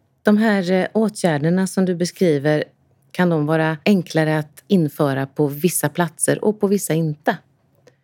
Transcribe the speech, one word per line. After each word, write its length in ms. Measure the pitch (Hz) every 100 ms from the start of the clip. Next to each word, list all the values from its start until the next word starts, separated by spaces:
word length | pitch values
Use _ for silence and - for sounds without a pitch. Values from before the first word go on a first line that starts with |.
| _ _
De 140 | - 208
här, 340 | 220 196 175
eh, 140 | 185 180
åtgärderna 720 | 214 220 - 180 147 156 180 190
som 180 | - 185
du 100 | 170
beskriver, 680 | 175 - 180 147 147 151 - _ _ _ _
kan 180 | - 180
de 160 | 165 147
vara 320 | 160 160 156 -
enklare 540 | 196 165 160 156 156
att 240 | 151 - _
införa 600 | 196 151 - 147 135 135
på 200 | - 147
vissa 420 | 143 170 - 147
platser 560 | - 170 - - 143 214
och 140 | 214
på 80 | 196
vissa 260 | 202 -
inte? 440 | 160 160 147 - 180 _ _ _ _ _ _